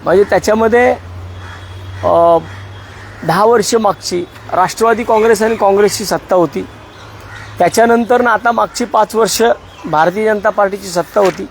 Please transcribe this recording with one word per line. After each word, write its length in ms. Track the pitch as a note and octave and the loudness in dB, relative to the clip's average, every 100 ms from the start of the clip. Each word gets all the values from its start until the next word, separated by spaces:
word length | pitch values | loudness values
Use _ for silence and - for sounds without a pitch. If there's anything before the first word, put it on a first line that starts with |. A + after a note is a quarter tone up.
म्हणजे 200 | D#3 F3+ | 2 2
त्याच्यामध्ये, 640 | G3+ F#3+ - A3 A3+ A#3+ B3 B3 - - - - - - - - - - | 4 2 2 2 2 4 2 0 -6 -16 -14 -16 -16 -16 -16 -16 -14 -4
अ, 340 | F3 E3+ E3+ E3+ E3 - - - - - - - D#3+ | 0 4 4 2 -2 -16 -16 -18 -18 -20 -18 -10 -4
दहा 180 | E3 | 2
वर्ष 300 | A3 A#3+ G3 | 4 2 2
मागची 500 | A#3 G#3+ - - F3 F3 - - | 0 0 -2 -4 -6 -6 -12 -6
राष्ट्रवादी 520 | E3 F3+ - A3+ A3+ | -2 0 2 0 0
काँग्रेस 380 | A#3+ A3 A3+ G#3+ | 2 2 4 2
आणि 140 | A3 A3 | 2 2
काँग्रेसची 480 | G3+ G3 G#3 - | 2 4 2 0
सत्ता 320 | G3 E3 - F#3 | -4 -4 0 0
होती, 300 | D#3+ F#3 - - - - - - - - - - | 2 -2 -10 -16 -20 -20 -20 -20 -18 -18 -18 -2
त्याच्यानंतर 640 | F3 - A#3 A#3 A3+ B3 | 0 4 4 2 2 2
ना 100 | B3 | 2
आता 220 | G#3+ A#3 | 2 0
मागची 320 | A3+ G#3+ - | 0 -2 -4
पाच 300 | A#3+ A3+ G#3 | -2 0 0
वर्ष 280 | A3 G#3+ - A3+ - - - | 2 0 2 0 0 -6 -14
भारतीय 400 | - D#3 E3 F#3+ | -4 2 2 2
जनता 260 | A3 G#3 G#3 | -2 0 0
पार्टीची 380 | G#3 G3+ G3 G3 | 0 -2 -2 -6
सत्ता 320 | F3 D#3+ G#3+ | -6 -2 0
होती. 260 | F#3+ E3 G3 | 0 -2 -14